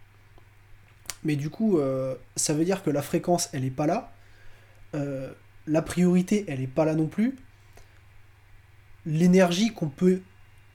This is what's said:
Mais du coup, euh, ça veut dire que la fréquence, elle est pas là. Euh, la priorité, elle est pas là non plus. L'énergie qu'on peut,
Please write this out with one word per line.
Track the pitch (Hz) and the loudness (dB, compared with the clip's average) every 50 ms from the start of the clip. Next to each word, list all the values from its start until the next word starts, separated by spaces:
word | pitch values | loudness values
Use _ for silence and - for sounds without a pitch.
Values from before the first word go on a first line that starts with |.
| - - _ - _ _ - - - - _ - - _ - - - _ _ _ - - - - | -20 -20 _ -20 _ _ -20 -20 -20 -20 _ -20 -20 _ -20 -20 -20 _ _ _ -14 -14 -14 -6
Mais | - 156 147 | -4 -4 -2
du | 139 143 151 | -2 -4 -8
coup, | - - 220 220 190 156 | -6 -2 0 2 2 2
euh, | 139 135 131 131 131 131 127 - - - - | 0 0 -2 -4 -4 -6 -8 -10 -14 -12 -6
ça | - - - 156 | -4 -2 -2 0
veut | 151 165 | 0 0
dire | 180 190 185 | 0 -2 -2
que | - 156 | -2 -2
la | 139 143 | -2 -2
fréquence, | 131 - - 165 - 180 175 170 - - | -2 -2 -4 -4 0 0 0 0 0 -4
elle | - 139 131 | -6 -6 -6
est | 131 | -4
pas | 131 - 151 | -4 -2 0
là. | 156 175 247 - - - - - - - - - - - - - - - - - - - | 0 0 -2 -4 -8 -18 -20 -20 -20 -20 -20 -20 -20 -20 -20 -20 -20 -20 -20 -16 -10 -8
Euh, | 151 143 143 139 135 135 - - - - - - - - | -6 -6 -4 -6 -8 -8 -10 -14 -18 -20 -20 -20 -16 -4
la | 156 151 160 | 0 0 0
priorité, | 156 - - 175 180 180 180 180 180 - 208 208 208 - | 0 0 0 2 4 4 4 4 2 2 0 0 0 -2
elle | 139 131 | -4 -6
est | 131 | -6
pas | 127 131 165 156 | -4 0 0 2
là | 156 160 | 2 2
non | 160 156 | 0 -2
plus. | 151 - - 214 262 262 - - - - - - - - - - - - - - - - - - - - - - - - - - - - - - - - - - | -2 -2 -2 -2 -2 -2 -6 -16 -20 -20 -20 -20 -20 -20 -20 -20 -20 -20 -20 -20 -20 -20 -20 -20 -20 -20 -20 -20 -20 -20 -20 -20 -20 -20 -20 -20 -20 -20 -12 -6
L'énergie | 165 151 160 175 180 180 190 185 170 175 180 226 226 | -4 0 4 4 6 6 6 6 4 4 0 0 -2
qu'on | - - 170 147 | -2 -4 -8 -8
peut, | - - 185 185 185 185 - - - - - - - - - - - | -4 2 2 2 2 2 -2 -12 -20 -20 -20 -20 -20 -20 -20 -20 -20